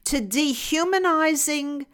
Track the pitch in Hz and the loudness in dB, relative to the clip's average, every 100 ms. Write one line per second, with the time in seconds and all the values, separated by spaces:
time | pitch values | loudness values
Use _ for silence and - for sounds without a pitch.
0 | - 285 202 240 302 240 - 311 349 381 | -4 -2 0 0 0 0 -2 0 2 2
1 | 370 320 311 294 302 294 285 285 277 | 2 2 2 2 0 -2 -4 -6 -10